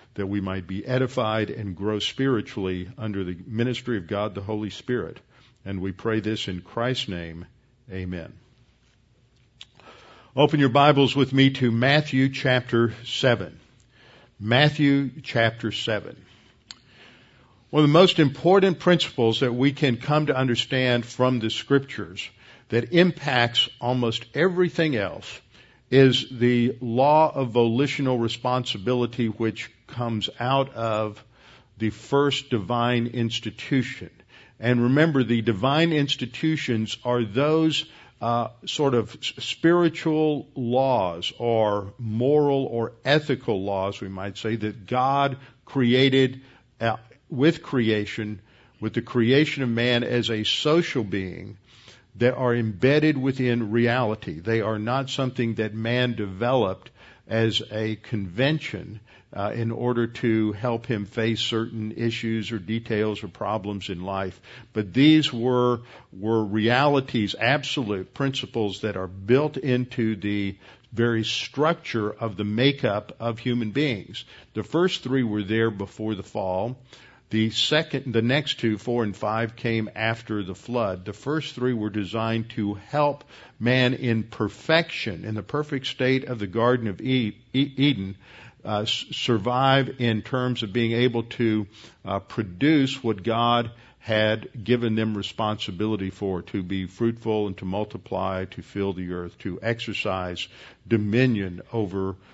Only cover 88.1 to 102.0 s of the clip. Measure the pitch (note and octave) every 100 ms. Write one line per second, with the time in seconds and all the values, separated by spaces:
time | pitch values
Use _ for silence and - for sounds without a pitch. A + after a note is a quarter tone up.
88.1 | G2 - - - - G2+ G#2 A2 - -
89.1 | - - A2+ G2+ B2 C3+ C3+ C3+ C3 A#2+
90.1 | A2 - C3 B2+ A#2+ G#2+ G#2 A2+ A#2 B2+
91.1 | A#2 A#2 - A#2 A2 G2+ - - _ -
92.1 | G2 - - G#2 F2 C#3 D#3 C3+ C3+ A#2
93.1 | G2+ F#2 A2+ A#2+ A#2+ A#2 - - _ -
94.1 | G#2+ G#2+ G#2+ - - G2 A#2+ A#2 A2 A2
95.1 | G#2 G2 - G#2+ G#2+ - F2+ G#2+ G#2+ F#2+
96.1 | - G2+ F2+ E2 G2+ F2+ F#2+ F2+ - A#2
97.1 | A#2 A2+ A2 G#2 G2+ F#2+ F#2+ G#2+ F#2+ -
98.1 | F#2+ F#2+ F#2+ F#2+ - - G2+ G2 F2+ F2+
99.1 | F2+ F2 - G2+ F2 A2+ A#2 - G2+ A2
100.1 | F#2+ F2+ F2+ - - - - - A2+ G#2
101.1 | A2+ C3 A2 F#2+ F2 - A#2 G2+ F#2+